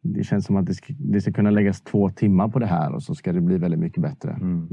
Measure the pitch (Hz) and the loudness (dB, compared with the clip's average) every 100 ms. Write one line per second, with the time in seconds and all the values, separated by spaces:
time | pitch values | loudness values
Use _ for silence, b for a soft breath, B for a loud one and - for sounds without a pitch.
0 | - 107 104 101 92 98 87 92 - - | -4 -4 -2 -2 2 0 0 -4 -8 -8
1 | 104 101 101 95 104 104 101 95 - 107 | -2 0 0 2 4 4 2 0 -2 2
2 | 95 - 107 92 110 123 107 85 76 - | 2 2 4 4 2 0 0 0 0 -4
3 | - - 92 87 87 92 87 80 85 - | -8 -6 -2 0 2 2 0 0 -2 -2
4 | 78 71 - - 92 87 82 | -4 -4 -10 -6 -4 -4 -6